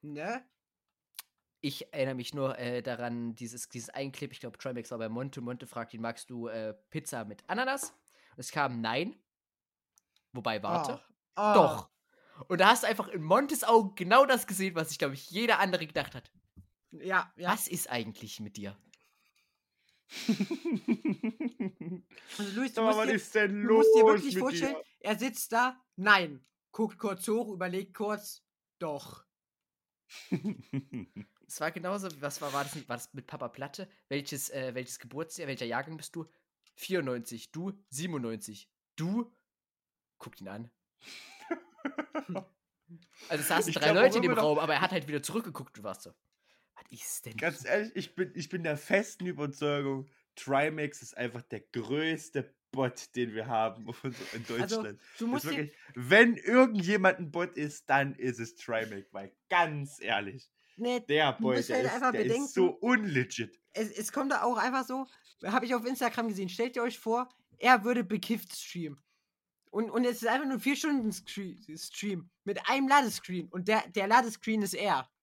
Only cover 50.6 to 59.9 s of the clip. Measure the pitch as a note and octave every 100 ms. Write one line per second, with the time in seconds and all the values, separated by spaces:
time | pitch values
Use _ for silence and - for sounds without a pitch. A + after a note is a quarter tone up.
50.6 | D3+ D#3 D3 - B2 - B2 A#2 A#2+ A2+
51.6 | - B2 A2+ C#3+ D#3+ D#3+ - C#3+ B2+ _
52.6 | _ B2 C3 - - B2 A#2+ G#2+ A2 A#2
53.6 | A2 G2 G#2+ A#2+ C3+ A#2+ - A#2 A2+ A#2
54.6 | C#3+ A3 A3 G2+ - - A#3 C4+ D#3+ C#4+
55.6 | D3 - - - B2 G3 A#3+ A#3 - A#3+
56.6 | C4 G#3+ F3 G#3 F#3 F#3 E3+ E3 F3 -
57.6 | D3 D3 - C#3 C#3 - B2+ A#2 A2+ -
58.6 | - A2+ A2 G2+ G2 G2+ G2 _ _ F3+
59.6 | E3+ D3 C#3